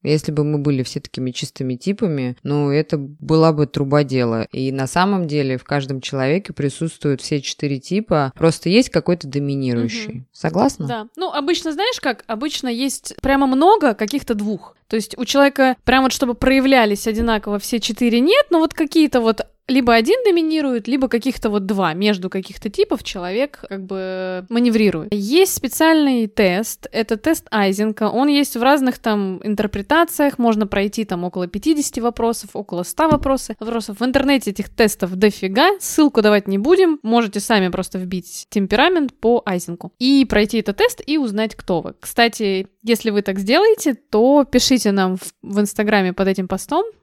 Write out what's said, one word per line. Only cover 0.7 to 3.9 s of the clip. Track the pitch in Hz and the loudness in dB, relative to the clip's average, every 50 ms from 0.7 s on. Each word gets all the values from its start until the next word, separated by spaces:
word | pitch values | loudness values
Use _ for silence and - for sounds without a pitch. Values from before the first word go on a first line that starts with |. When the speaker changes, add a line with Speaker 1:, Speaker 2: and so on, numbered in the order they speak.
| 143 127 | 0 0
Speaker 1:
все | 127 - - 143 | -2 -4 -8 -10
такими | - - - - 127 127 | -12 -10 -10 -8 -8 -6
чистыми | 123 - - - _ - 135 131 127 | -6 -8 -10 -12 _ -8 -6 -6 -6
типами, | 123 - 185 202 208 240 185 156 139 127 123 123 _ | -6 -4 -6 -4 -2 -2 -2 -2 -2 -4 -4 -6 _
ну, | _ 139 147 147 147 143 | _ -4 -2 0 0 2
это | 139 151 156 _ - 151 | 0 0 0 _ -4 -4
была | 139 135 147 _ - 139 160 160 160 165 | -4 -8 -14 _ -4 0 2 4 4 4
бы | 156 147 147 | 4 2 0
труба | 135 - 147 143 135 | -2 0 -4 -2 2